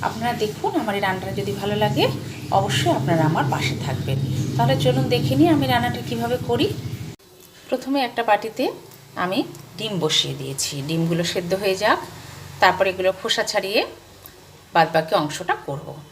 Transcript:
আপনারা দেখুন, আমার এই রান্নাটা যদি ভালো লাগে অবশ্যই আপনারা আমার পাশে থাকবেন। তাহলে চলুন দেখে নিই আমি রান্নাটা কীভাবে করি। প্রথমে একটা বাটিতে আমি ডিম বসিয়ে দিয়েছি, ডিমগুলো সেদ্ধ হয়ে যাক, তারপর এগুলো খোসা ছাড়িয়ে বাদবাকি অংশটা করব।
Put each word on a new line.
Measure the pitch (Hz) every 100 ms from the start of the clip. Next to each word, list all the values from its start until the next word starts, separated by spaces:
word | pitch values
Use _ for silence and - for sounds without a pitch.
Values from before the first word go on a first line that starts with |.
| -
আপনারা | 220 233 240
দেখুন, | 214 - 415 349
আমার | 226 202
এই |
রান্নাটা | 196 185 185 196
যদি | 196 202
ভালো | 202 208
লাগে | 208 214 466 - - - - 196
অবশ্যই | 196 - 349 330
আপনারা | - 165 156
আমার | - -
পাশে | - 139 -
থাকবেন। | - 131 - 135 - - - -
তাহলে | - 262
চলুন | 254 - 254
দেখে | 240 - 269
নিই | 330 302
আমি | 262
রান্নাটা | 247 240 233 -
কীভাবে | 233 233 247 233
করি। | 233 349 - - - - - - - - - -
প্রথমে | 254 254 277 247
একটা | 240 226
বাটিতে | 208 220 214 302 - - - - -
আমি | 180 202 - - - -
ডিম | 214 196
বসিয়ে | 151 147 143 139
দিয়েছি, | 135 139 - 143 139
ডিমগুলো | 165 165 170 170
সেদ্ধ | 196 175 190
হয়ে | 202 190
যাক, | 208 320 - - - - - -
তারপর | 190 175 196
এগুলো | 185 185 190
খোসা | 226 220 214
ছাড়িয়ে | 208 190 220 381 - - - - - - - -
বাদবাকি | - 160 160 160 -
অংশটা | 151 - 175 - -
করব। | 143 143 143 -